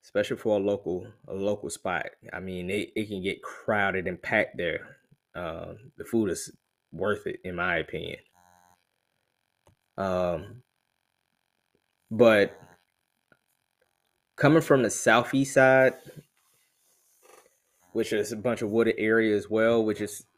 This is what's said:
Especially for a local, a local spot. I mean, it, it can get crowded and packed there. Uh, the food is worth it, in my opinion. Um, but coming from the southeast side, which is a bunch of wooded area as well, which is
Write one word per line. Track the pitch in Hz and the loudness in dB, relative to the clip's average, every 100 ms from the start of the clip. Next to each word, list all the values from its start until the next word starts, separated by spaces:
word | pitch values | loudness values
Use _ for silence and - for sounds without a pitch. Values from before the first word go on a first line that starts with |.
Especially | - - 104 123 | -4 -4 -2 -2
for | 113 104 | 0 0
a | |
local, | 101 101 - 90 101 - - | 0 -2 -4 -6 -8 -20 -12
a | |
local | 95 98 104 - | -6 -4 -4 -6
spot. | - 98 87 - - - | -8 -6 -4 -6 -14 -16
I | - | -12
mean, | 92 90 90 | -10 -8 -6
it, | 208 - | -4 -4
it | - 107 | -6 -6
can | 98 | -4
get | 95 - | -6 -6
crowded | - - - 107 98 95 87 | -12 -12 -4 0 0 -2 -6
and | 87 | -8
packed | - 110 - - | -2 0 -2 -4
there. | 87 80 - - _ _ _ | -6 -6 -10 -20 _ _ _
Uh, | 85 87 82 85 85 - _ | -12 -10 -10 -12 -16 -20 _
the | |
food | - 113 104 | -4 0 0
is | 82 - - _ _ _ | -2 -8 -16 _ _ _
worth | 82 95 101 95 | -6 -4 -4 -6
it, | - | -10
in | 92 | -10
my | 87 90 85 | -6 -2 -2
opinion. | 78 82 85 - _ _ 90 90 90 90 87 _ _ 90 _ _ _ _ _ _ _ - | -4 -10 -10 -14 _ _ _ _ _ _ _ _ _ _ _ _ _ _ _ _ _ -6
Um, | 95 92 90 82 101 110 _ _ _ _ _ 50 50 _ _ _ _ _ _ _ _ | -2 0 -2 -4 -8 -18 _ _ _ _ _ _ _ _ _ _ _ _ _ _ _
but | 110 117 107 98 - - - _ _ _ _ 50 50 50 50 _ _ _ _ _ _ _ - | 6 6 8 4 -2 -20 -20 _ _ _ _ _ _ _ _ _ _ _ _ _ _ _ 2
coming | 147 160 | 4 4
from | 156 139 | 4 4
the | 113 | 4
southeast | - - 113 117 135 135 | 0 4 4 4 -2 2
side, | - 131 131 131 - - - _ _ _ _ _ _ _ _ _ _ _ - _ _ _ _ _ | 4 6 6 4 2 -18 -20 _ _ _ _ _ _ _ _ _ _ _ -20 _ _ _ _ _
which | 113 110 | -4 -2
is | 110 104 | -2 -2
a | 113 | -4
bunch | 120 113 | -4 -4
of | 110 | -2
wooded | 110 113 - | 2 2 0
area | 107 113 110 | 2 2 2
as | 104 95 | 0 0
well, | 110 113 117 | 0 2 2
which | 107 104 | 0 -2
is | 104 - - | -6 -10 -20